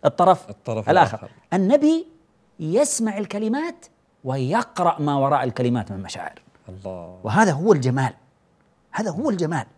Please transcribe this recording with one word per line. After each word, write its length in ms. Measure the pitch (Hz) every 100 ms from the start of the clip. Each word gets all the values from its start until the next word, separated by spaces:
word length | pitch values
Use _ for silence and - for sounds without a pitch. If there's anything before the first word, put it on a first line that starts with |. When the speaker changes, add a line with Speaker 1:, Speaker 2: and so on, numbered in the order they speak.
| 156
Speaker 1:
الطرف 440 | - 180 175 -
Speaker 2:
الطرف 400 | 104 - 110 107
Speaker 1:
الآخر. 280 | 175 143 107
Speaker 2:
الآخر. 140 | - _ _
Speaker 1:
النبي 540 | 180 190 285 302 330 - _ _ _ _ _
يسمع 580 | 156 196 285 - 226 202
الكلمات 680 | 202 208 220 262 330 330 - _ _ _
ويقرأ 760 | 131 135 127 214 247 - 170 -
ما 140 | 147 143
وراء 280 | 135 143
الكلمات 480 | 127 113 123 120 98
من 80 | 95
مشاعر. 380 | 92 95 82 - _ _ -
Speaker 2:
الله. 500 | 95 95 90 85 92
Speaker 1:
وهذا 280 | 104 127 214
هو 220 | 143 190
الجمال، 400 | 165 127 127 131 - _ _ _ _ _ _ _
هذا 200 | - 220
هو 180 | 160 285
الجمال. 360 | 196 160 160 113